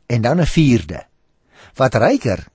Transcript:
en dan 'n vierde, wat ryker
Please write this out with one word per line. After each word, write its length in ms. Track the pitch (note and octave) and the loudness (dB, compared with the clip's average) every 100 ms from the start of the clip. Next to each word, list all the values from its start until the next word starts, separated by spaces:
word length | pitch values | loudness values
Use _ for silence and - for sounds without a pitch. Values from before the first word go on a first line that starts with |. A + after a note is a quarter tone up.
| - | -6
en 160 | A#2 | -2
dan 180 | A2+ E3 | 0 0
'n 60 | D#3 | 0
vierde, 600 | - D3+ A#2 D#2 - - _ _ _ _ _ - | 2 4 2 0 -12 -16 _ _ _ _ _ -14
wat 200 | - C3 | -2 0
ryker 520 | A#2+ B2+ C4+ B2 F2+ D2+ | 2 2 0 -2 -6 -8